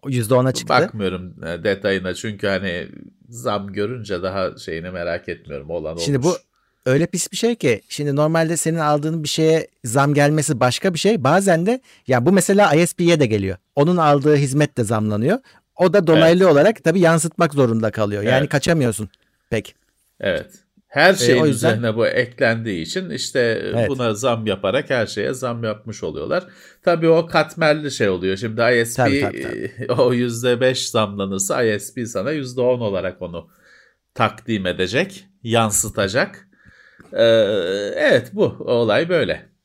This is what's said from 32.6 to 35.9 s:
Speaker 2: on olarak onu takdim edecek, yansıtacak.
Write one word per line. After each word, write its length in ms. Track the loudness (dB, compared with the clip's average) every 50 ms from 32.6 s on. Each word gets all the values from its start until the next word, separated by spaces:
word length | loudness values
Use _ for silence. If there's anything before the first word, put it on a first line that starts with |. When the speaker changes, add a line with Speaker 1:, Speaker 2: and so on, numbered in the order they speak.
Speaker 2:
on 180 | 0 0 0 0
olarak 420 | -2 -2 -2 -2 -4 -6 -8 _
onu 280 | -12 -10 -10 -12 -14 _ _ _ _ _ _ _ _ _ _ _ _ _ _
takdim 520 | -2 -2 -2 -2 -6 _ -4 -4 -2 -2
edecek, 640 | -4 -2 -2 -2 -2 0 -2 -2 -2 -6 -18 -20 _ _ _ _
yansıtacak. 1040 | -2 0 2 2 2 0 -2 -4 -4